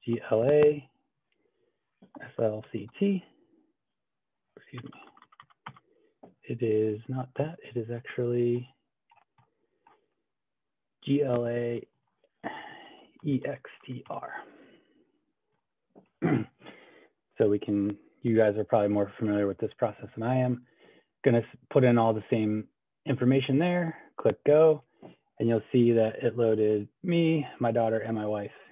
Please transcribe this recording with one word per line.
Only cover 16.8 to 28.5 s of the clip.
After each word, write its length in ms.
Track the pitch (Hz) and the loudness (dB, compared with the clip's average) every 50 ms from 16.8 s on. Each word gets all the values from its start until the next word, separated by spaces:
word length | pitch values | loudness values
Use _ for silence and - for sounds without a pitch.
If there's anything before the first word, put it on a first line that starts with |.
| - - - - - _ _ _ _ _ _ - | -20 -20 -20 -20 -20 _ _ _ _ _ _ 0
So 100 | 117 104 | 2 2
we 120 | 104 104 | 2 0
can, 360 | - - 104 101 98 104 104 - _ _ _ _ | -2 -2 -2 -2 -2 -4 -6 -8 _ _ _ _
you 140 | - 120 113 | -2 0 2
guys 200 | 110 110 107 101 | 4 4 2 2
are 80 | 110 107 | -2 -2
probably 240 | - - 113 104 101 | 0 0 2 2 2
more 240 | 104 104 101 98 - | 0 0 -2 -4 -4
familiar 300 | - 113 107 104 104 104 | -6 -4 -2 0 0 -2
with 120 | 98 95 - | -2 -4 -4
this 120 | - 104 - - | -6 -8 -4 -4
process 300 | - 110 101 - - 95 - | -4 -4 -4 -8 -18 -16 -12
than 80 | - 113 | -6 -4
I 140 | 120 127 131 | -2 0 0
am. 260 | 127 123 123 - - _ _ _ _ - _ _ _ _ _ _ - | 0 0 -2 -4 -8 _ _ _ _ -20 _ _ _ _ _ _ 2
Gonna 140 | 143 120 117 | 4 4 4
s-, 200 | 110 - - - _ _ | 0 -2 -14 -20 _ _
put 140 | - 143 127 | 2 4 6
in 120 | 123 120 | 6 6
all 160 | 120 113 113 | 4 4 2
the 120 | 110 110 104 - | 0 -2 -2 -2
same 340 | - 113 110 107 107 107 107 _ _ _ _ _ _ _ _ | -2 0 0 0 -2 -4 -6 _ _ _ _ _ _ _ _
information 520 | 143 131 127 127 123 135 139 127 - 131 139 | -4 -2 2 2 4 4 2 2 0 0 0
there, 360 | 170 180 175 180 175 165 - - - - _ - | 2 0 0 -2 -2 -4 -6 -10 -18 -18 _ -2
click 220 | - 113 107 - _ | 0 0 0 2 _
go, 380 | - 147 151 160 160 156 147 _ _ _ _ - - - _ _ _ _ _ | 4 6 8 8 6 4 2 _ _ _ _ -20 -20 -20 _ _ _ _ _
and 100 | 107 117 | 0 0
you'll 140 | 117 110 107 - | 0 0 -2 0
see 200 | - 127 120 117 | 2 4 4 6
that 240 | 117 113 110 110 110 - | 6 4 2 2 0 -2
it 140 | 139 120 110 | -4 -4 0
loaded 520 | 123 117 113 110 107 107 107 107 104 104 - _ _ | 2 2 2 2 2 2 2 2 0 -2 -6 _ _
me, 440 | - 185 170 170 170 160 165 156 139 - - - | -4 0 2 2 2 2 2 0 -2 -6 -8 -4
my 100 | - 117 | -2 0
daughter, 280 | 113 120 113 113 110 110 | 0 0 0 0 0 -2
and 180 | 104 113 113 | -4 -4 -6
my 100 | 107 107 | -4 -4
wife 240 | 104 107 104 101 104 | -4 -4 -4 -6 -10